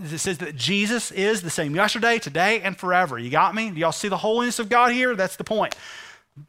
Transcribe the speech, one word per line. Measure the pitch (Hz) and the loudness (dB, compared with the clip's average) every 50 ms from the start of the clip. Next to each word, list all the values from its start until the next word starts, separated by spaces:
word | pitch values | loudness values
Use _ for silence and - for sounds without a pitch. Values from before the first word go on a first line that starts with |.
| 185 | -8
it | 147 160 156 | -8 -6 -4
says | - 190 180 135 | -4 -4 -4 -4
that | 180 151 156 | -6 -8 -6
Jesus | 131 113 143 196 202 208 208 247 233 - - - | -4 -2 0 0 2 2 0 0 -2 -2 -4 -4
is | 196 190 208 220 208 175 | -2 0 0 0 0 -2
the | 165 | -4
same | - - 160 143 147 | -4 -2 -2 -2 2
yesterday, | 175 208 220 - 233 214 233 233 226 | 2 2 2 2 2 2 2 2 0
today, | - 147 139 165 180 202 226 220 | -2 -4 0 2 2 2 2 0
and | - 196 180 | -2 -4 -6
forever. | - - 180 180 180 185 156 123 117 | -4 -2 2 2 4 2 2 -2 -6
You | 117 123 | -6 0
got | 139 156 175 185 185 | 4 4 4 4 2
me? | 220 226 220 | -2 -4 -4
Do | 180 156 | -4 0
y'all | 165 165 | 0 0
see | 156 - - 202 | 0 0 -2 -2
the | 196 165 | -2 0
holiness | - 214 220 233 240 240 226 - | 0 0 2 2 0 0 -2 -4
of | 233 196 | -2 2
God | 240 240 240 247 240 | 4 4 6 6 4
here? | 254 254 254 240 | 2 2 0 2
That's | 190 190 180 - | 0 -2 -2 -2
the | - 190 | -6 -6
point. | - 214 208 180 127 - - - - - - - - - - _ _ _ - - | -2 0 0 0 -2 -4 -8 -12 -18 -18 -18 -18 -20 -20 -20 _ _ _ -20 -20